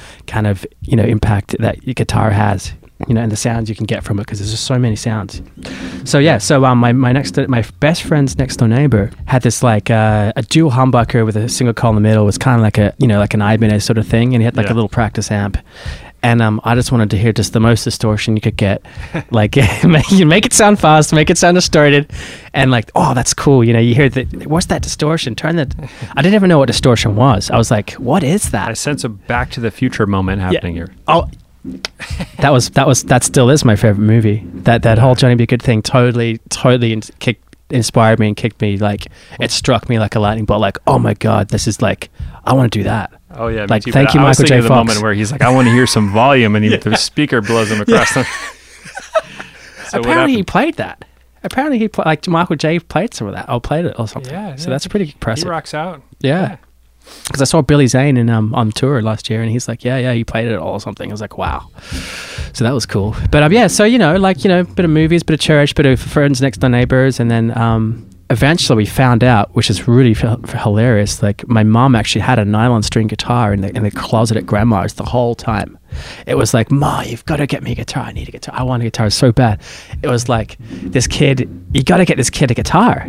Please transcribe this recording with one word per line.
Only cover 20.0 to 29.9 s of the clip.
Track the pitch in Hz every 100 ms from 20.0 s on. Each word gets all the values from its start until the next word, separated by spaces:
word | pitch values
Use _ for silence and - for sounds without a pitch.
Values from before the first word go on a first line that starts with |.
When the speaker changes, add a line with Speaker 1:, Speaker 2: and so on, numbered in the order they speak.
| -
Speaker 1:
you | 190 156
make | 190 240
it |
sound | - 208 208
fast, | 160 156 151
make | 156 156
it | 170
sound | 175 175
distorted. | - 160 147 143 147 - - - -
And, | 143 131
like, | 123 -
"Oh, | - 165
that's | 123 120
cool." | - 151 135
You | 117
know, | 117
you | 117
hear | 120 139
the, | 131 - 95 -
"What's | 160 180
that | 170
distortion? | - - 151 160 -
Turn | 110 151 170
that." | 131 - 147 - - -
I |
didn't | 170
even | 208 190
know | 156
what | 127
distortion | - 135 113 117 101
was. | 135 104 -
I | 117
was | 113
like, | 107 -
"What | - 120 180
is | 131 202 -
that?" | 104 104
Speaker 2:
I |
sense | 107 143 139
a | 123
Back | 101 - 120 127
to | -
the | 117
Future | - 127